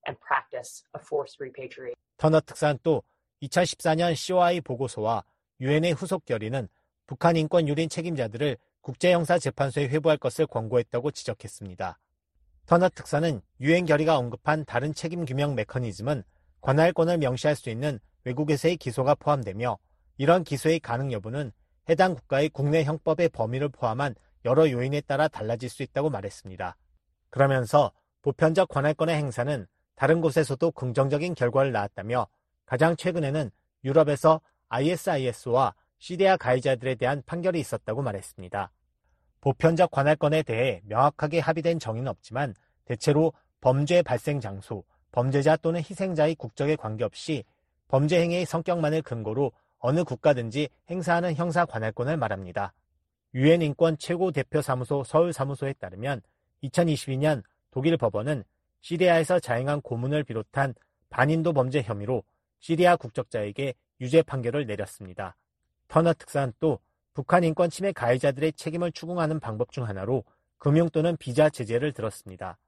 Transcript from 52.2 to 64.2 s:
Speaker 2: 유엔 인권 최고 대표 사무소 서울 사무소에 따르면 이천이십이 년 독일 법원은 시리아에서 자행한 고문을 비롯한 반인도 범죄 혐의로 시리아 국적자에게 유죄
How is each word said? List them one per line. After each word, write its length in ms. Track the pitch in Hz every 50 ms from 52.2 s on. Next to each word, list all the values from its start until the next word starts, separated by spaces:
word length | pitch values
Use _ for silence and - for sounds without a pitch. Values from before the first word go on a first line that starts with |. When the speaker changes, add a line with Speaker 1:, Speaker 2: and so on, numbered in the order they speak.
| 123 107 104 95 95 90 85 101 101 98 _ _ _ _ _ _ _ _ _ _ _ _ -
Speaker 2:
유엔 260 | 127 131 151 165 175
인권 360 | 165 147 139 - 170 165 160
최고 340 | 147 - - 175 170 185 185
대표 300 | 147 143 - _ - 151
사무소 420 | 143 - 131 127 123 - 147 143 131
서울 300 | - - 156 170 175 156
사무소에 400 | - 135 139 139 - 139 135 135
따르면 480 | _ - 92 92 95 110 135 139 113 - _ _ _ _ _ _ _
이천이십이 560 | - 131 - - 175 165 151 127 - - 131
년 260 | 131 143 156 151 123 101 _ _ _ _ _
독일 280 | _ 123 123 160 165
법원은 480 | 147 - 110 - 104 110 143 151 127 98 _ _ _ _ _ _ _
시리아에서 600 | _ - 170 165 185 180 170 165 160 - 185 175
자행한 420 | - - 120 117 131 139 147 147
고문을 420 | - - 123 113 120 135 147 151 147
비롯한 500 | _ 120 113 104 _ - 139 139 135 120 _ _ _ _ _ _ _
반인도 420 | - - 131 143 160 165 160 175
범죄 300 | 165 139 127 131 131 147
혐의로 420 | 117 107 113 101 101 104 127 113 - _ _ _ _ _ _ _
시리아 360 | - - 165 160 180 175 175
국적자에게 800 | - - 120 _ - 123 _ - 113 104 104 104 - 139 139 - _ _ _ _ _
유죄 220 | 127 123 135 165